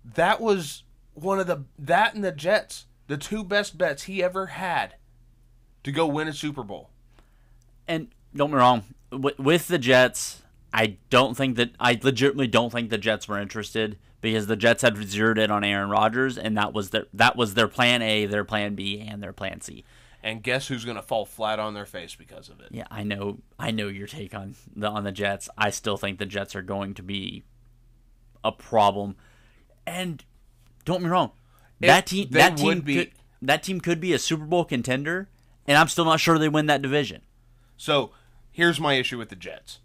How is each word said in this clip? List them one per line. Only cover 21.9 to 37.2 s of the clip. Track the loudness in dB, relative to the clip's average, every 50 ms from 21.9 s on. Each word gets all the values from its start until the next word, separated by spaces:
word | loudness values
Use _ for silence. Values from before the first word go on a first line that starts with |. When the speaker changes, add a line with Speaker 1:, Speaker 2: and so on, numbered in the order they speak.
| -14 -14 -14 -14 -18
Speaker 1:
because | -20 -20 -20 -20 -20 -20 -20
of | -20 -20
it? | -20 -16
Speaker 2:
Yeah, | -14 -14 -14 -12
I | -12 -8 -6
know, | -6 -6 -4 -6 -8 -8 -10 _ _ _ -8
I | -6 -6
know | -4 -4 -6 -6
your | -8 -10 -14
take | -14 -14 -14 -14 -12 -12
on | -12 -14 -14 -16 -20 _ -18 -10
the, | -6 -4 -4
on | -4 -4 -6
the | -6
Jets. | -4 -2 -2 -2 -2 -4 -8 -16 -2
I | 0 0 0
still | 0 -2 -4 -4 -4
think | -2 -4 -6 -4 -6
the | -8
Jets | -6 -6 -8 -8 -6 -8
are | -10
going | -8 -6 -6 -6 -6 -8 -10
to | -12
be | -10 -8 -8 -6 -6 -8 -12 -14 -18 _ _ _ _ _ _ _ _ _ _ _ _ _ _ _ _ _ _ _ -4
a | -4
problem. | -4 _ -10 0 4 6 6 6 4 2 -6 -6 -8 _ _ _ _ _ _ _ _ _ _ _ _ _ _
And | -10 -8 -6 -6 -8 -8 -10 -14 _ _ _ _ _ _ _ _ _ _ _ _
don't | -4 -4 -2
get | 0
me | 2
wrong, | 2 2 2 0 _ _ _ _ _ _ _ _ _ _
Speaker 1:
If | 6 6
Speaker 2:
that | 6 6 6
team, | 0 -4 -4 -4 2
Speaker 1:
they | 4 6
Speaker 2:
that | 6 6 6 2
team | 2
Speaker 1:
would | 2 2 2 0
be | 0 0 0 -2
Speaker 2:
could, | -4 _ -20 _ _ _ _
that | 0 0 0 0
team | 0 -6 -6 -4
could | -2 -2 -2 -2
be | 0 0
a | 0 0
Super | 0 -2 -4 -4 -2
Bowl | 0 0 0 0
contender, | 0 -4 -4 -2 -2 -2 -2 -2 -4 -4 -4 -6 _ _ _ _ _ _ _ _
and | 6 6 6
I'm | 6 6
still | 4 2 4
not | 4 4 4
sure | 4 4 4 4
they | 4 2
win | 2 2 2
that | 2 2 2
division. | 0 0 0 0 -2 -2 -8 -14